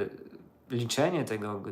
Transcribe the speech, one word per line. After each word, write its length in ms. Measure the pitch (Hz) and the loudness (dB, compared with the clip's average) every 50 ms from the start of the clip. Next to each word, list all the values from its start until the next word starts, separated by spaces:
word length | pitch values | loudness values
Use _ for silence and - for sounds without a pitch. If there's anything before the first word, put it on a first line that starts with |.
| 98 95 - - - - - - - - - - - - | 2 -2 -4 -10 -14 -16 -16 -18 -20 -20 -20 -18 -6 -2
liczenie 540 | 127 120 120 113 - 131 147 180 180 156 131 | 0 0 0 2 4 4 4 4 4 2 2
tego, 360 | - 110 104 104 104 104 98 92 92 | 0 0 -2 -2 -2 -4 -4 -6 -6